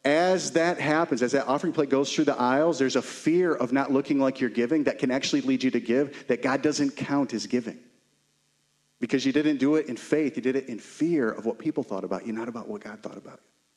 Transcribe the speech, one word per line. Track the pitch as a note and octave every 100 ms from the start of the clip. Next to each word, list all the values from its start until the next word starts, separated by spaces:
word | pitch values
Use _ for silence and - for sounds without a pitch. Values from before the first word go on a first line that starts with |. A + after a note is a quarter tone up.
as | C3+ D3+ F3+ F#3 D3
that | D#3+ E3 F3
happens, | C#3 D#3 E3 B2
as | A#2+
that | C#3 B2
offering | C#3 F3
plate | D#3 C#3
goes | C3+ C#3
through | - C#3+
the | C3
aisles, | B2 C3+ E3 C#3+
there's | C3 B2+
a |
fear | - - D#3+ E3+ F3+
of | C#3+ A#2+
not | C3+ C3+
looking | C3+ C#3 C#3+
like | C3+ B2+
you're | B2
giving | A#2 A#2+ D#3+
that | C3+ -
can | C3+
actually | C3 - D3
lead | B2+ C3
you | B2+
to | A#2+
give, | A2 B2 C#3+ - -
that | A#2+
God | C3+ C#3
doesn't | D3+ C#3+ C#3+
count | - C3 C#3+ C3
as | A2 G2+
giving. | B2 A2+ - - _ _ _ _ _ _ _ _ _ _ _
Because | A#2 C3+ C3+
you |
didn't | C3+ D3+ C#3
do | C3+ D#3
it | D3+
in | A#2
faith, | - D3+ D3 -
you |
did | A#2+ C3
it | C3
in | A2
fear | - - D#3+ D#3+ A2+
of | A2 A2
what | -
people | D#3 D3+
thought | B2 G2
about | F#2 F#2+ A2+
you, |
not | A2 A#2
about | A#2 A2
what | G#2+
God | G#2+ G#2+
thought | - G2
about | -
you. | - _ _ _